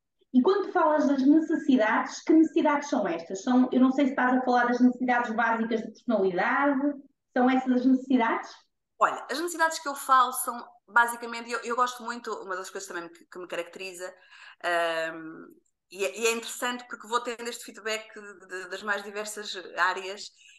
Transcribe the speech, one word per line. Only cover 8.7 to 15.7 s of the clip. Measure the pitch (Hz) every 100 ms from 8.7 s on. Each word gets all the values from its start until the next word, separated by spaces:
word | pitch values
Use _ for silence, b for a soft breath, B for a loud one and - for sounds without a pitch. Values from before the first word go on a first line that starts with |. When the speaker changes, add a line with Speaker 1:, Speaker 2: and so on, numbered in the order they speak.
| _ _ -
Speaker 2:
Olha, | 208 - -
as | 269
necessidades | 349 320 320 320
que | 294
eu | 277
falo | - 262 247
são, | - - 240 - - _
basicamente, | 214 233 240 233 233 233
eu, | 240
eu | 220 233
gosto | 247 -
muito, | 226 233 - -
uma | 190 185
das | 185
coisas | 196 -
também | 175 170
que, | - _
que | 180
me | 175
caracteriza, | 170 170 - 190 175 185 185 B B B B
ahm, | 170 170 170 160 160 165 160 170 170 - _